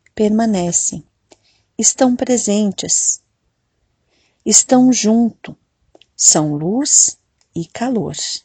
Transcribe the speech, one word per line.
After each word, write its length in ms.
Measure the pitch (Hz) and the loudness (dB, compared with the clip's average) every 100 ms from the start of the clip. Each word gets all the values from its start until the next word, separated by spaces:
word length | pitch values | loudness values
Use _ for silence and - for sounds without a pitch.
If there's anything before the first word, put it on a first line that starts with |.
| _ - | _ -2
permanecem, 880 | 214 214 226 196 175 170 - 160 - _ _ _ _ _ _ - | 2 2 2 0 -2 -2 -4 -8 -16 _ _ _ _ _ _ -2
estão 380 | 226 - 262 247 | -2 2 0 0
presentes, 1080 | 254 240 208 208 208 185 - - - - _ _ _ _ _ _ _ _ _ _ _ _ - | 0 -2 0 0 -2 -4 -4 -2 -2 -4 _ _ _ _ _ _ _ _ _ _ _ _ 0
estão 480 | 214 - 254 254 | 0 4 4 6
junto, 640 | 233 208 233 233 - - - _ _ _ _ _ - | 4 2 2 2 -4 -16 -20 _ _ _ _ _ 0
são 400 | - 175 151 147 | 2 2 0 -2
luz 640 | 165 233 294 - - - _ _ _ | -2 -2 0 0 0 -4 _ _ _
e 120 | 165 165 | -10 -10
calor. 500 | - 247 226 151 147 - - | -8 -4 -4 -4 -8 -10 -10